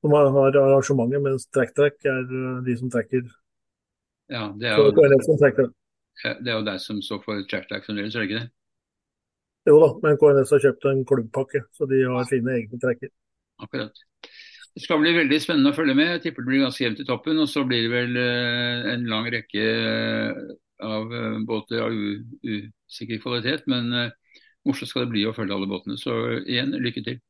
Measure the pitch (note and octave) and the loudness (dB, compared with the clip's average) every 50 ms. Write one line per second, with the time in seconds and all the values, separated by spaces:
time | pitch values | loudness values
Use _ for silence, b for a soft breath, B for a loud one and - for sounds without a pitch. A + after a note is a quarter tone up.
0 | - D3+ D3 D3 D3 C#3 C3 C#3 C3+ C3+ C3+ C#3+ C#3 C3+ C#3 C3+ B2+ - C#3+ C3 | 4 4 6 6 6 6 6 6 4 6 6 6 6 8 6 6 4 2 0 2
1 | A#2 A#2+ C3+ C#3+ C#3+ C#3 C3+ B2+ - _ - C#3 B2 - _ - C#3+ D3 C#3+ _ | 2 0 0 0 0 0 -2 -4 -6 _ 0 0 0 0 _ 2 2 2 2 _
2 | _ C#3+ C3 C3 B2+ B2+ B2+ C3 C3 B2+ B2+ B2+ B2+ B2+ A#2+ A#2 B2+ B2+ A#2+ A#2+ | _ -2 -2 -2 -4 -6 -6 -6 -6 -6 -6 -6 -4 -4 -4 -4 -4 -4 -4 -4
3 | A2 _ C3 B2+ B2 A#2 _ _ _ _ _ _ _ _ _ _ _ _ _ _ | -4 _ -2 -4 -4 -4 _ _ _ _ _ _ _ _ _ _ _ _ _ _
4 | _ _ _ _ _ _ C3 A#2 G#2+ G2+ G2+ G#2 A#2 A#2+ G#2+ G#2+ G#2+ G#2+ G2+ D#3+ | _ _ _ _ _ _ -8 -8 -8 -8 -8 -6 -4 0 4 6 6 6 8 6
5 | D3+ C#3 C#3 C3 - - D#3 - D3 C3+ - - C3 A#2+ _ _ _ _ _ _ | 6 8 6 4 4 2 2 4 4 4 4 2 0 0 _ _ _ _ _ _
6 | _ _ _ - - B2 A#2 - B2 B2 A2+ A2 G#2+ A2 F#2+ F#2 - - G#2 G2+ | _ _ _ -8 -6 -6 -6 -4 -4 -4 -4 -2 -2 -4 -6 -8 -8 -8 -8 -8
7 | F2+ - A2 G2 - - G#2+ G2+ F#2+ - - F#2+ - - G2+ G2+ - - G#2+ G#2 | -6 -8 -10 -8 -8 -8 -8 -8 -6 -6 -8 -8 -8 -8 -12 -12 -8 -8 -8 -6
8 | G2+ A2 G#2+ A#2 G#2+ F#2 G#2+ A2+ A#2+ A#2+ _ _ _ _ _ _ _ _ _ _ | -6 -6 -4 -4 -4 -4 -4 -6 -8 -10 _ _ _ _ _ _ _ _ _ _
9 | _ _ _ _ _ _ _ _ _ _ _ _ _ - D3 D3+ D#3+ D3+ - - | _ _ _ _ _ _ _ _ _ _ _ _ _ 8 8 8 8 6 4 0
10 | - D3+ D3 B2+ D3+ D3 C#3 C#3 C3 - D3 C#3 C3 C3+ C3 - - C#3 C3+ C3+ | 2 2 4 6 6 6 6 6 4 4 2 4 4 4 2 2 0 0 0 0
11 | B2+ - C#3 B2+ A2+ A2 - C3+ C3+ _ - C#3 - _ _ - D3+ C3 C3+ C3+ | 0 0 0 0 0 -4 -4 -6 -6 _ -4 -6 -6 _ _ -6 -4 0 2 2
12 | C3 B2+ B2+ B2 B2 A#2+ C#3 B2+ A#2 B2+ B2+ A#2+ A2 G#2 A#2+ A#2+ C3 B2+ A#2+ B2 | 2 2 0 -2 -2 0 -2 -2 0 0 -2 -4 -4 -6 -8 -4 -2 -2 -2 -4
13 | - - _ _ _ _ _ _ _ _ _ _ - - - C3 A2 - _ - | -8 -16 _ _ _ _ _ _ _ _ _ _ -16 -10 -8 -8 -8 -10 _ -20
14 | _ _ _ _ B B B B B B B B B B _ - - - E3+ D3+ | _ _ _ _ B B B B B B B B B B _ -16 -4 -2 0 2
15 | D3+ E3 E3+ E3+ D#3+ C3+ C#3+ D3+ - - E3+ D3 C3+ C#3+ D3 D3+ D#3+ C#3 C3 C#3 | 4 4 4 4 2 2 2 0 0 0 2 4 4 2 2 2 0 2 4 4
16 | D#3 E3+ F3 E3+ - E3 - - A#2+ B2+ C3 C3+ C#3 B2+ B2 - C3 A#2 A2 - | 2 2 0 -4 -6 -8 -8 -6 -4 0 0 2 0 0 -2 -2 -4 -4 -4 -4
17 | C#3 C3 B2 A#2 - D#3 D#3 D#3 D3+ C#3 - D3+ C#3 B2+ B2 A#2 A#2 A2+ A#2+ B2 | -4 -6 -6 -4 -2 -2 0 0 0 0 -2 -4 -2 0 0 0 0 0 0 -2
18 | B2 A#2+ B2 B2 B2 B2 A#2+ A#2+ B2 A#2+ A#2+ A#2+ A#2+ A#2+ A#2+ A#2+ A#2+ G#2 B2 A#2+ | -2 -2 -2 -2 -2 0 -2 -2 -2 -2 -2 -2 -2 -2 -4 -4 -4 -4 -4 -4
19 | A#2+ A#2 A2 A2 A2+ A#2 A#2+ A2+ - _ - G#2 G#2+ A2+ A2+ A2+ A2+ A2+ A2+ A2+ | -4 -4 -4 -4 -4 -4 -6 -8 -8 _ -4 -2 0 0 0 0 -2 -2 -2 -2
20 | A2+ A2+ A2+ A2+ A2 A2+ - - A#2 - - _ _ _ _ _ - A2 G#2+ G#2+ | -2 -2 -2 -2 -4 -4 -6 -8 -12 -14 -16 _ _ _ _ _ -10 -8 -6 -6
21 | G#2+ A2+ A#2+ A#2+ A#2 A2 A2 A2 A2 A2 A2+ G#2+ - _ A2+ A2+ A2+ A2+ A#2 G#2+ | -6 -8 -8 -8 -6 -6 -6 -6 -4 -4 -4 -6 -4 _ -4 -4 -2 -2 -4 -4
22 | G#2 G#2 G2+ G#2 A#2 A#2 A2+ - - A#2+ G#2+ G#2 G2+ A2 _ _ _ _ - - | -4 -4 -6 -8 -10 -16 -18 -14 -10 -8 -8 -8 -10 -14 _ _ _ _ -16 -16
23 | A#2 A2 A2+ G#2+ - B2 A#2+ A#2+ A2 B2 D#3 - _ - B2+ B2 A#2 A#2+ A#2+ A#2+ | -10 -10 -10 -10 -6 -6 -6 -4 -4 -4 -6 -4 _ -4 -4 -2 -2 -2 -2 -4
24 | A#2+ A#2 - _ b b b b b b b b _ D4 C#4 - - - - C3 | -4 -6 -8 _ b b b b b b b b _ -6 -4 -4 -8 -8 -6 -4
25 | B2 A#2+ A#2 G#2 G2+ A2 A2 - A2 F#2+ G2+ G2 G2 G2 G2 F2+ _ - A2 G#2 | -4 -2 -2 -2 -2 -2 -4 -6 -6 -6 -4 -6 -4 -6 -6 -8 _ -10 -10 -8
26 | - C3 A#2 A2+ A#2 A#2+ A#2 A2+ - - B2 A#2+ C3 C#3 - - B2+ B2 - - | -6 -6 -4 -4 -4 -4 -4 -6 -6 -4 -4 -4 -4 -4 -4 -4 -6 -6 -6 -8
27 | A2 A#2 B2+ A#2+ _ | -10 -10 -10 -12 _